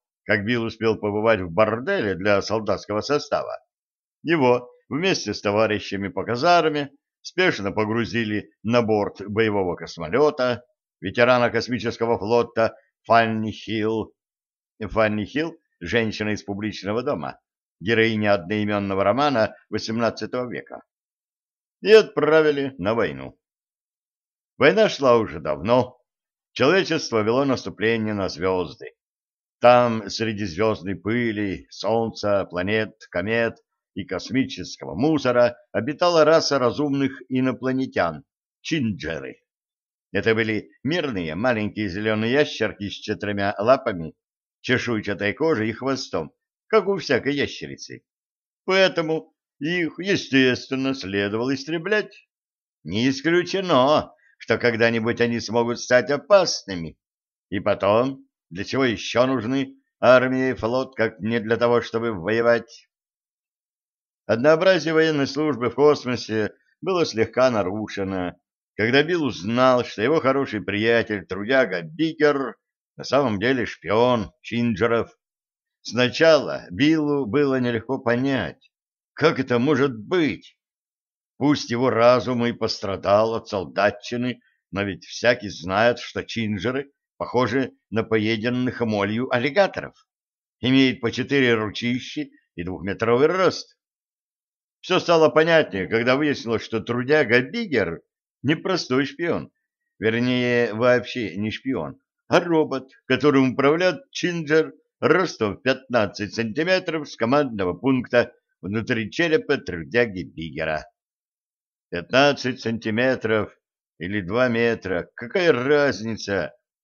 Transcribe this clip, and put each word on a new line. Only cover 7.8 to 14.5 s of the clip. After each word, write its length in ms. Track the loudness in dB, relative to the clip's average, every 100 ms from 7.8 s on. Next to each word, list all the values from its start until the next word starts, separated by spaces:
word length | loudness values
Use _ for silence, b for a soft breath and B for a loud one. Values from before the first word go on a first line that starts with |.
| -2 -2 -2 -4 -2 -4 -6 _
на 180 | 0 0
борт 400 | 2 0 0 -6 -8
боевого 480 | -2 0 0 -2 -4
космолета, 880 | -10 -10 -4 2 2 2 -2 -2 -8 _ _ _
ветерана 480 | -8 0 4 4 2
космического 680 | 0 -4 -4 -6 -4 -2 -2
флота 580 | 2 0 0 0 -2 b b _ 2
Фанни 460 | 2 4 0 -4
Хилл. 640 | -8 -8 -2 -2 -2 -6 _ _ _ _